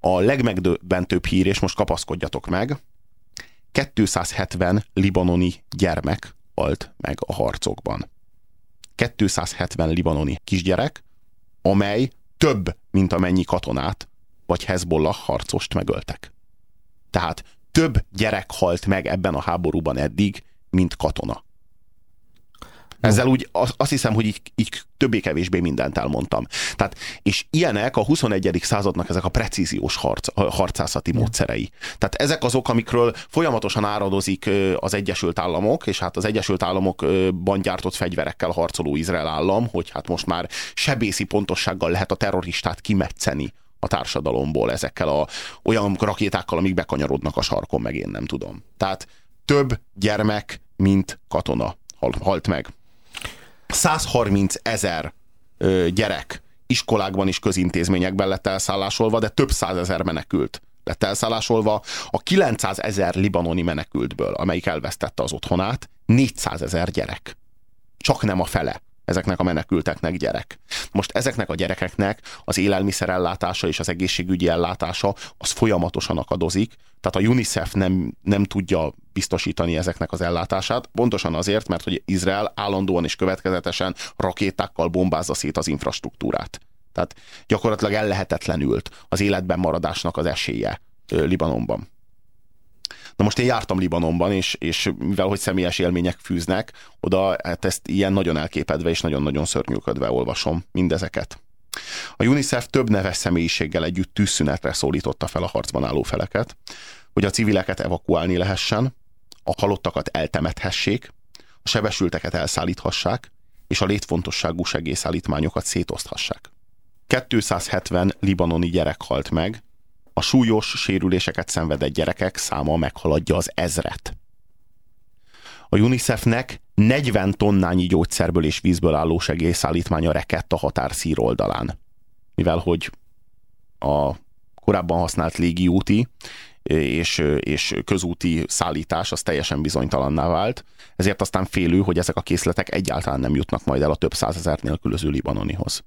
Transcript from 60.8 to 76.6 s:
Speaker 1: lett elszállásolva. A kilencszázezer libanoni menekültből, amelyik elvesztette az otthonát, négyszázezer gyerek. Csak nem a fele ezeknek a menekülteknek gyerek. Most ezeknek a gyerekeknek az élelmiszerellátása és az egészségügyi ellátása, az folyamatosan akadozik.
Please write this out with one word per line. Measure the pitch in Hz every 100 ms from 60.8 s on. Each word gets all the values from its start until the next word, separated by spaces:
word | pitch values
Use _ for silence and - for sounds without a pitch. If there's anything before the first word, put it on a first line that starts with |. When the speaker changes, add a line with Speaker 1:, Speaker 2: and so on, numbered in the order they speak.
Speaker 1:
lett | - 87
elszállásolva. | 98 101 113 113 - 113 107 104 - - -
A | -
kilencszázezer | - 190 151 113 98 95 - 98 90
libanoni | 87 98 92 85 87
menekültből, | 85 76 73 - 64 - 50
amelyik | 50 92 87 95
elvesztette | 80 65 - 69 -
az | 65
otthonát, | 67 - 87 95 123 - - -
négyszázezer | 117 131 - - 82 - 85 87
gyerek. | - - - - - - - - - - -
Csak | - 131
nem | 104 92
a |
fele | 85 - 69 - - -
ezeknek | - 87 95 90
a |
menekülteknek | 90 80 - 87 78 - 80 90
gyerek. | 62 - - - - - -
Most | - -
ezeknek | - 127 110 98
a |
gyerekeknek | 85 90 92 92 - 101 107 - -
az | - -
élelmiszerellátása | 98 95 98 95 90 92 87 87 87 90 87
és | 78
az | 92
egészségügyi | 87 92 - 90 92 87
ellátása, | 82 85 92 82 90 101 101 - -
az | -
folyamatosan | - 113 92 85 - - 82
akadozik. | - 95 82 92